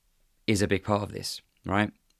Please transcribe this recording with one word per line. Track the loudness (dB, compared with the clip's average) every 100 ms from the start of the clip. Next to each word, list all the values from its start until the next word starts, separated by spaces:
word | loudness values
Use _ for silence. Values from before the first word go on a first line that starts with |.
| _ _ _ _ 0
is | 2
a | 2
big | 0 2
part | 0
of | -2
this, | -8 -10 -12 -16 _ -2
right? | 0 0 -4 _